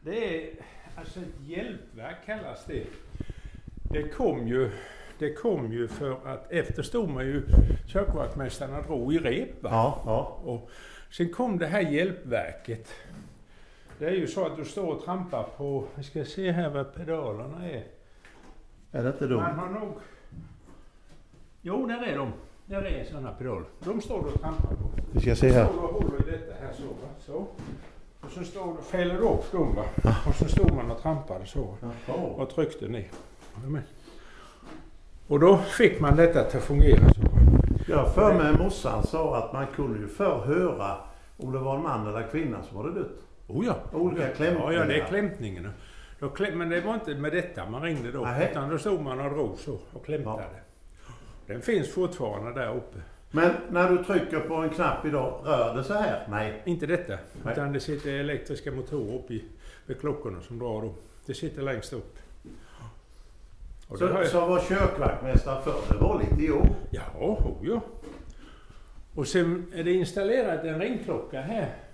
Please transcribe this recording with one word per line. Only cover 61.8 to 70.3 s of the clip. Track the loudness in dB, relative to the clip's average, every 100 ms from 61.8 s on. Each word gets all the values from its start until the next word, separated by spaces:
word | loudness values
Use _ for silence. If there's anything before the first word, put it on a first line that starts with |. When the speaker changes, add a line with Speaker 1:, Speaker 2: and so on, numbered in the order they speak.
| -6
Speaker 1:
upp. | -10 -12 -18 -20 -20 -18 -20 -20 -18 -18 -18 -20 -20 -20 -20 -20 -18 -18 -16 -14
Och | -2
Speaker 2:
Så, | 0
Speaker 1:
det |
har | 2
jag | 2
Speaker 2:
så | 4 4
var | 2
kökvaktmästare | 2 4 4 4 0 0 4 4 4 -2
förr, | -2 -2 2
det | 4
var | 4 4 2
lite | 2 4
jobb? | 6 6 4 -4
Speaker 1:
Ja, | -6 -8 -4
oh | -2 2 0 0
ja. | -2 -4 -4 -14 -16 -16 -16 -16 -18 -20 -20 -20 -18 -20 -14 -6
Och | 0
sen | 2 2 0 -4 -4
är |
det | 2
installerat | 2 2 -2 0